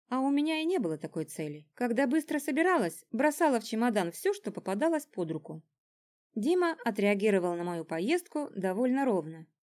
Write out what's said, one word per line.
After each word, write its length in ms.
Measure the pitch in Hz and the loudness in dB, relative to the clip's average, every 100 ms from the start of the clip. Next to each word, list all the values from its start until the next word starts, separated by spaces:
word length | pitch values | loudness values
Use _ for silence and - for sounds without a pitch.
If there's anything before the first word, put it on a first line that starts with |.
| - | -6
а 120 | 254 | -2
у 80 | 269 | 2
меня 280 | 277 302 311 | 2 2 0
и 60 | 320 | 0
не 140 | 370 | 0
было 180 | 180 156 | 0 -4
такой 280 | 156 165 151 | -6 -6 -8
цели. 420 | - 151 147 - - | -6 -8 -8 -14 -6
Когда 320 | 247 233 277 | -2 0 2
быстро 320 | 311 302 302 | 2 0 -4
собиралась, 680 | 302 285 349 349 175 - - | -2 2 4 4 2 -4 -8
бросала 480 | 226 294 294 320 247 | 0 0 2 2 2
в 40 | |
чемодан 480 | 233 220 240 208 170 | 0 0 2 2 0
все, 220 | - 381 | -2 -2
что 180 | 403 - | -2 -4
попадалось 540 | - - 202 320 311 - | -8 -4 0 2 0 -4
под 260 | - 165 | -6 -6
руку. 300 | 156 - 156 - _ _ _ _ _ _ 220 | -6 -8 -16 -16 _ _ _ _ _ _ -2
Дима 400 | 233 359 339 320 | 2 4 2 0
отреагировал 720 | 240 214 202 202 208 196 175 170 | -4 0 2 4 4 2 2 -2
на 80 | |
мою 220 | 175 170 160 | -4 -4 -4
поездку 640 | 165 202 349 - 302 294 202 | -4 0 0 -2 -8 -6 -4
довольно 500 | 185 185 254 262 269 | -2 0 0 2 2
ровно, 420 | 190 156 160 165 _ | 0 -2 -10 -18 _